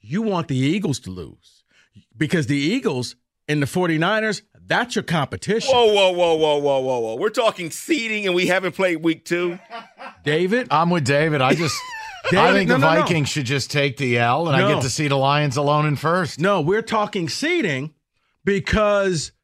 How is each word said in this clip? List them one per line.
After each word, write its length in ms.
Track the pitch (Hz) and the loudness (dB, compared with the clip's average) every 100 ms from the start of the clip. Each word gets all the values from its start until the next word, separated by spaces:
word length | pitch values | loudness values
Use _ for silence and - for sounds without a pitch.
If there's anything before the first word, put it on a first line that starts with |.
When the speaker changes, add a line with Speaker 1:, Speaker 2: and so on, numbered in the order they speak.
Speaker 1:
You 220 | 104 160 | -6 -4
want 260 | 226 185 160 | -2 -2 -2
the 80 | 131 | 0
Eagles 440 | 135 196 196 135 | 0 0 -2 -4
to 100 | - | -8
lose 540 | 92 73 - _ _ _ _ _ - _ 110 | -12 -14 -16 _ _ _ _ _ -20 _ -6
because 300 | 156 175 131 | -2 0 0
the 100 | 143 | 0
Eagles 580 | 143 240 247 131 123 - _ _ - | 0 0 -2 -4 -6 -10 _ _ -4
and 120 | 151 | -2
the 40 | 139 | -2
forty-niners, 760 | 185 180 156 170 214 220 208 _ _ 92 | 0 0 0 0 0 -2 -4 _ _ -4
that's 300 | 170 240 - | -2 0 -4
your 60 | |
competition. 680 | - 165 135 - - 220 269 | -2 -2 -2 -6 -4 -2 2
Speaker 2:
Whoa, 180 | 254 233 | 4 6
whoa, 180 | 202 190 | 6 4
whoa, 220 | 175 175 | 4 2
whoa, 220 | 160 156 147 | 4 4 2
whoa, 220 | 143 135 | 2 0
whoa, 180 | 131 127 | 0 -2
whoa. 160 | 113 113 | -2 -2
We're 120 | 202 | -4
talking 400 | 220 226 185 170 | 0 0 0 -10
seeding 560 | - - 330 226 214 202 | -10 -4 -2 -2 -4 -2
and 80 | |
we 120 | 180 180 | 0 2
haven't 280 | 180 185 | 0 -2
played 280 | - 190 165 | -2 -2 0
week 220 | 165 160 - | -2 -4 -4
two. 320 | 175 175 180 - 226 - _ 254 - | -4 -2 -6 -14 -18 -18 _ -20 -10
Speaker 1:
David? 440 | - 151 180 233 247 | -4 0 0 0 0
Speaker 3:
I'm 180 | 147 170 | 0 2
with 140 | 175 | 0
David. 360 | 139 143 160 151 | 2 2 2 2
I 120 | 131 | 2
just, 200 | 147 165 - - - | 2 0 -4 -10 -14
Speaker 1:
<laughs> 220 | - - - | -14 -10 -2
Speaker 3:
I 40 | |
Speaker 1:
David, 220 | 180 170 | 2 4
Speaker 3:
think 140 | 196 196 | 4 2
Speaker 1:
no, 60 | 247 | 2
Speaker 3:
the 40 | |
Speaker 1:
no, 140 | 160 | 4
no. 60 | 160 | 2
Speaker 3:
Vikings 260 | - 170 139 | 2 0 0
should 160 | - | -4
just 260 | 123 139 - | -2 -2 -2
take 280 | 147 143 120 | -2 -2 -2
the 200 | 135 120 | -2 2
L, 280 | 117 131 170 | 2 2 2
and 80 | 135 | 2
I 40 | |
Speaker 1:
No. 140 | 196 | 2
Speaker 3:
get 80 | 202 | 2
to 80 | 131 | 0
see 180 | - 151 | -2 0
the 80 | 139 | 2
Lions 400 | 135 147 147 127 | 2 2 0 0
alone 260 | 143 151 151 | 2 2 2
in 100 | 143 | 0
first. 420 | 151 175 165 - | 0 0 -2 -2
Speaker 1:
No, 200 | 180 202 | 0 0
we're 180 | 151 208 | 0 0
talking 460 | 226 226 208 208 165 | 0 -2 -2 -4 -6
seeding 640 | - 294 349 220 135 147 _ _ _ _ _ | -4 -2 0 0 -4 -6 _ _ _ _ _
because 880 | 175 202 - 214 208 208 196 175 - _ | -2 -2 0 0 2 2 0 -2 -6 _